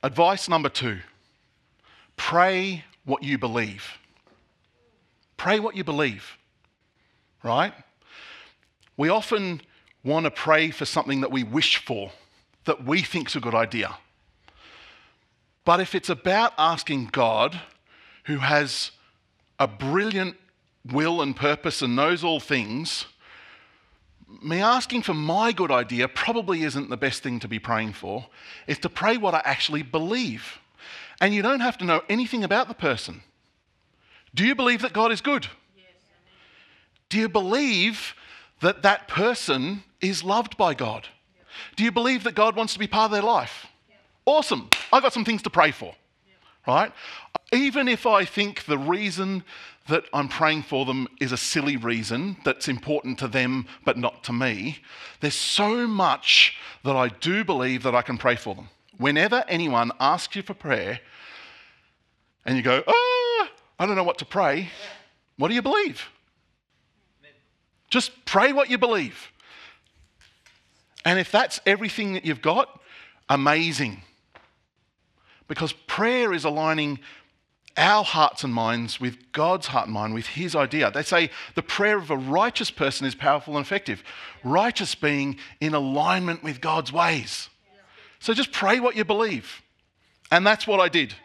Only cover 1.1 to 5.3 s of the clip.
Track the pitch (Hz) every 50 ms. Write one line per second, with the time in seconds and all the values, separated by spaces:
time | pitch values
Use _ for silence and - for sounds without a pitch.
1.1 | _ _ _ _ _ _ _ _ _ _ _ _ _ _ _ _ _ _ _ _
2.1 | _ - - - 165 170 180 190 190 185 190 196 185 165 - - _ _ _ 131
3.1 | 135 - 156 143 139 123 - 120 113 120 113 107 98 101 - - - - _ _
4.1 | _ _ _ _ _ _ _ _ _ _ _ _ _ _ _ _ _ _ _ _
5.1 | _ _ _ _